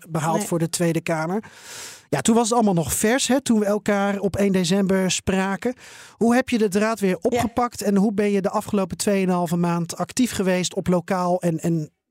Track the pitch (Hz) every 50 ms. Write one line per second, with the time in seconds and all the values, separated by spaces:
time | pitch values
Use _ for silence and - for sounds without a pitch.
0 | - 165 160 160 147 165 160 208 208 - 175 165 165 160 - - 175 170 160 165
1 | - - 165 156 160 165 190 226 - - - - - - - - - - - -
2 | - _ - 139 - - 233 233 240 208 240 240 214 202 185 165 151 - - -
3 | - 214 247 277 - - 247 277 - - 226 214 208 196 208 208 - - 208 196
4 | 202 202 202 196 190 190 - - 202 202 185 185 180 160 196 202 196 180 190 190
5 | 190 180 - - - - 190 190 190 196 196 185 - 247 254 - - - - -
6 | - - - - 214 233 240 254 254 - 254 214 220 202 170 208 214 220 226 -
7 | 196 185 180 - - 226 233 240 233 226 - 254 240 233 - - 202 202 202 196
8 | 196 233 202 208 208 208 202 196 180 190 180 208 - - 214 196 190 175 180 -
9 | - 214 202 196 190 180 180 175 175 156 175 175 175 170 170 170 170 170 - -
10 | 180 - - - 247 - - - 190 190 185 180 175 - - 196 165 180 180 175
11 | 170 - 196 180 180 175 180 180 - 175 160 156 - 170 165 160 151 - _ _
12 | _ _